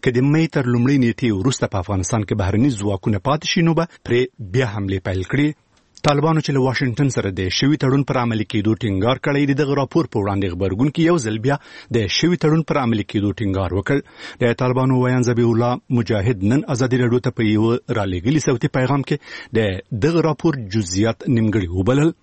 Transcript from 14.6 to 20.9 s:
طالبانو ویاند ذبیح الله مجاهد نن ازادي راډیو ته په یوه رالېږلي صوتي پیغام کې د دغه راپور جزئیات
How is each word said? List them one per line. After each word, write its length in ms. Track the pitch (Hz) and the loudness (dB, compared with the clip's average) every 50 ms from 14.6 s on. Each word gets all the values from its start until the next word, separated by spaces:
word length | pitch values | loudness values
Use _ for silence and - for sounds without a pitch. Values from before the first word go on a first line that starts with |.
| 135 | 0
طالبانو 400 | 127 127 127 131 131 131 127 127 | 0 0 2 2 2 2 2 2
ویاند 260 | 127 127 127 123 113 | 2 2 2 2 2
ذبیح 200 | 123 113 120 117 | 2 2 2 2
الله 480 | 113 110 120 120 123 117 _ _ 135 117 | 4 2 2 0 -2 -4 _ _ 0 0
مجاهد 500 | 113 - 117 104 95 117 127 95 92 101 120 | 0 0 0 0 2 0 0 0 2 2 2
نن 120 | 143 - - 143 | 2 0 0 -2
ازادي 260 | 113 127 127 120 123 127 | 0 0 0 2 2 2
راډیو 220 | 120 120 123 - 131 | 2 2 2 0 -2
ته 80 | - - 113 | -2 0 0
په 80 | 107 | 2
یوه 260 | 107 107 107 113 117 123 - - 123 110 | 2 4 2 2 0 -2 -2 -4 -4 -2
رالېږلي 460 | 101 98 90 90 85 113 151 156 - | -2 -2 -4 -2 0 0 0 2 2
صوتي 260 | - 135 117 - 151 - 139 | 0 0 0 0 -2 0 0
پیغام 280 | 127 120 139 139 131 - | 0 0 0 -2 0 -2
کې 60 | 151 147 - - - - - - - 110 | -4 -6 -6 -12 -18 -18 -16 -4 -2 0
د 400 | 110 101 92 87 - _ - 107 95 151 | 0 0 -2 -4 -8 _ -6 0 0 2
دغه 160 | 170 170 156 160 | 2 2 2 0
راپور 300 | 151 - - 170 151 139 113 98 92 113 | 0 0 0 -2 -2 -2 -6 -4 -2 -2
جزئیات 500 | 107 85 | -2 -2